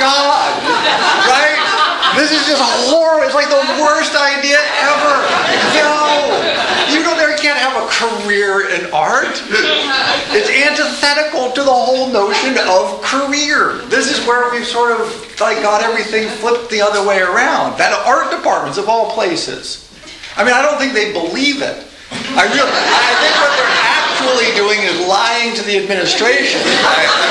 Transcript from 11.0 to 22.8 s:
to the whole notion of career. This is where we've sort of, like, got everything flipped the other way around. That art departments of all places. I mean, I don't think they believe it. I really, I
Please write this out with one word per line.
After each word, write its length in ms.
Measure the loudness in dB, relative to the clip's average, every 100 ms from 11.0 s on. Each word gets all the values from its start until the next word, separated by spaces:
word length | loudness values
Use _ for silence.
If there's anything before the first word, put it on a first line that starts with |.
| 0 0 -2 -2 -2
to 100 | 0
the 140 | 2 2
whole 320 | 2 0 0
notion 500 | 0 0 0 0 0
of 460 | 2 2 2 -4
career. 840 | -2 -2 -2 -2 0 0 0 -2 -2
This 240 | 0 0
is 160 | -2 0
where 240 | 0 0
we've 160 | -2 -4
sort 320 | 0 0 0
of, 80 | -2 -6 -12 -2
like, 220 | -2 0
got 220 | 2 2
everything 440 | 0 -2 -2 -2 -2 -4
flipped 320 | -2 -2 -2
the 100 | 0
other 240 | 2 2 2
way 140 | 2
around. 580 | 2 2 2 0 -2 0
That 160 | 0 0 2
art 240 | 2 2
departments 480 | -2 0 0 -2 -4
of 100 | 0
all 220 | 0 0
places. 720 | 0 -2 -2 -6 -8 -10 -14 -16 -20 -20 -18 -12 -2
I 60 |
mean, 100 | 2
I 80 | 2
don't 180 | 2 0
think 140 | 0
they 180 | 0 -2
believe 500 | -2 -4 -2 -2 0
it. 220 | -4 -6 -12 -20 -14
I 320 | -10 -6 0 0
really, 240 | 2 0
I 420 | 0